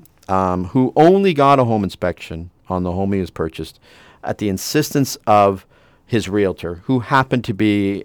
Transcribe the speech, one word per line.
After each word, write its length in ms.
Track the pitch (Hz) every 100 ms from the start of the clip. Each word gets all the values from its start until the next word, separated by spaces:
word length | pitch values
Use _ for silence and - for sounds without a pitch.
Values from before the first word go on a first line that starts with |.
| - _ -
um, 360 | 95 92 90 90
who 280 | 131 127 143
only 380 | 165 196 196
got 240 | 147 139 139
a 60 | 117
home 180 | 110
inspection 680 | 95 - 90 - - 82 87 _ -
on 140 | 92
the 80 | 90
home 200 | 90 98
he 60 | 98
was 120 | 87
purchased 480 | - 80 - 78 - _ - - _
at 140 | - -
the 100 | 104
insistence 680 | 95 - 151 151 147 131 - -
of 400 | 104 101 95 _ _ _ _ -
his 240 | 117 92
realtor, 460 | 104 95 87 87 87 -
who 140 | 127
happened 440 | 113 139 131 127 110
to 100 | 98
be 480 | 107 104 98 98